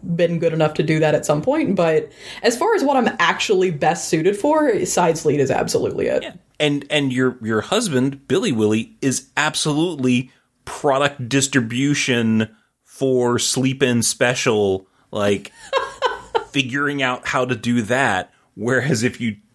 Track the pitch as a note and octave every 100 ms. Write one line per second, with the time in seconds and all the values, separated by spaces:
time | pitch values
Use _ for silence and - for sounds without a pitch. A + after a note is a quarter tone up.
0 | - E3+ E3+ E3+ E3 D#3+ D#3 - D#3+ D#3+
1 | D#3 D3+ - D3+ G3 D4+ C#4+ F#3+ E3+ D#3
2 | D3+ - - - A3 B3 F#4+ A#4 C4+ C4+
3 | A#3 - E3+ E3+ - F#3+ F#3 D3 D#3 E3+
4 | - E3 E3 G3+ D4 D#4 D4 G#3+ F3+ -
5 | F3 D#3+ - D3 C3+ - - - B2 -
6 | - C3 - - _ _ D3+ C#3+ - D3+
7 | C#3 B2 C3 B2 A2 A2 - G3+ A#3 C3
8 | C3+ C3+ _ B2+ A#3 A#2 G#2+ A2 A2+ -
9 | C#3 B2 - - D3+ D3+ D#3 D3 E3+ D3+
10 | B2+ B2 B2+ _ _ _ - - D3 C3+
11 | C#3+ - A#2+ C3+ C3+ C#3 A2+ A#2+ C#3 C#3+
12 | - A#2+ A2+ A2 A2 _ _ _ _ -
13 | C3+ B2+ B2 A#2+ - - C3 C3+ C3 A#2+
14 | A2 - B2 B2+ - A2 G2+ F#2+ - _
15 | _ G#2+ G2+ G2+ - - - C5+ - -
16 | B4 - - - - C#3+ B2+ C3+ C#3+ C#3+
17 | C3 B2+ - C#3 B2+ A#2+ A#2 A#2+ G#2 B2
18 | C3 F#2 F2 _ _ - A2 B2+ B2+ A#2
19 | A#2+ - A#2+ G#2 _